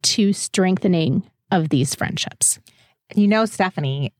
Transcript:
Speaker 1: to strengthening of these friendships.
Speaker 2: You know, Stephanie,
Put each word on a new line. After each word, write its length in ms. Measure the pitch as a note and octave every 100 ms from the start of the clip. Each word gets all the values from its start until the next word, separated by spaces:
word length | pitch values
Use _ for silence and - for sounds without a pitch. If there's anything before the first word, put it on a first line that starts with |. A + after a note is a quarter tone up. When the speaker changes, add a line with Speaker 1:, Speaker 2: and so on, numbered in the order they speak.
Speaker 1:
to 300 | - - G3+
strengthening 920 | G3 - - F#3 F#3 G3 E3+ D#3 D#3 - _ -
of 200 | F#3+ D#3
these 240 | C3+ D3
friendships. 640 | - - - - - - - _ _ _ _ _
Speaker 2:
You 120 | G#3 G3+
know, 180 | A3
Stephanie, 680 | A3 - F#3 - C#3 C#3 C3+